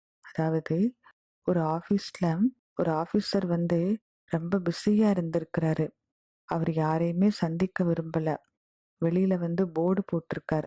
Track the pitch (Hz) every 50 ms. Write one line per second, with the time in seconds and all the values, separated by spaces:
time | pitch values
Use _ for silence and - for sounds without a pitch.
0 | _ _ _ _ _ - - - 160 160 160 160 156 - 160 165 202 240 254 _
1 | _ - _ _ _ _ _ _ _ - 180 175 160 156 156 165 170 - 208 196
2 | - - - - 185 170 160 170 208 262 - _ _ _ _ - 175 170 160 156
3 | 165 - - 214 202 - - 202 190 175 170 170 170 170 175 170 170 185 214 220
4 | - _ _ _ _ _ - 165 160 170 190 202 175 175 165 - - 208 214 208
5 | 220 208 196 185 170 165 160 170 160 - _ - 165 160 156 156 156 151 - _
6 | _ _ _ _ _ _ _ _ _ - 165 170 160 170 160 160 156 156 160 160
7 | 170 170 170 170 190 208 208 - - 165 160 165 185 185 - - 185 175 165 165
8 | 160 160 160 165 160 160 151 - - _ _ _ _ _ _ _ _ _ _ _
9 | - 165 170 180 190 190 185 180 175 170 170 170 190 175 160 156 165 175 190 190
10 | 196 - - 165 - _ - - - - 160 156 151